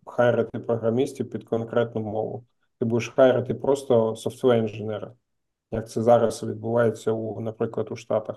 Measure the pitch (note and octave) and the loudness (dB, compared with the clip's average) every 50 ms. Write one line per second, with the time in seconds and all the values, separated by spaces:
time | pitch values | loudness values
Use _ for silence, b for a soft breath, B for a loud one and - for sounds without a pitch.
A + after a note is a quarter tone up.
0 | - - - - A#2+ A#2+ A#2 A2+ A2 - - A#2 - - A#2 A2+ A2 A2+ A2+ B2+ | -20 -8 0 2 4 4 4 2 0 -2 -4 -8 -4 -2 -2 0 0 0 2 2
1 | C#3 C#3+ - - A#2+ - - A2+ - - A#2 A2 A2+ - - A#2+ A#2+ A#2 A2+ A2 | 0 0 -2 -6 -8 -6 -8 -10 -8 -4 -4 -4 -4 -2 0 0 0 0 -2 -6
2 | A2 G#2+ G#2 G#2+ A2 - A#2+ A#2+ - _ _ _ _ _ _ - B2+ A2+ A#2 A#2 | -6 -4 -4 -4 -4 -6 -6 -10 -12 _ _ _ _ _ _ -4 -2 0 0 0
3 | A#2 - - - C3 C3 A#2+ A#2+ A#2 A#2+ A#2+ - - C3+ C#3+ C#3 - - B2 A#2 | -2 -2 2 4 6 6 6 4 0 -2 -4 -4 0 0 0 0 2 4 4 4
4 | A2 A2 A2 - - - - - - B2+ A#2+ A2+ A2+ A2 G#2+ A2 G#2+ A2 G#2 G#2 | 4 2 -2 -4 -6 -8 -6 0 2 4 4 4 2 0 -4 -6 -8 -6 -6 -8
5 | - - - _ _ _ _ _ _ _ _ _ _ - - A2 G#2+ - - A#2+ | -8 -12 -16 _ _ _ _ _ _ _ _ _ _ -8 -6 -6 -6 -6 -4 0
6 | A2 A#2 A#2+ A#2 A#2 G#2+ - - A2+ A2 G#2 G#2+ A2 A2+ A2+ A#2+ A#2 A2 G#2+ - | 4 6 6 6 6 4 0 -2 -6 -8 -8 -6 -4 -2 2 2 2 2 2 0
7 | - - A2 A2+ A2 A2 G#2 G#2+ A2 A2 A2 - A#2 A2+ - A#2+ A2 - A2 - | -2 -2 -2 -2 -2 -6 -6 -6 -6 -8 -4 -4 -4 -4 -4 -4 -6 -6 -8 -12
8 | - - A2 A2 - - - | -6 -2 -2 -2 -2 -4 -12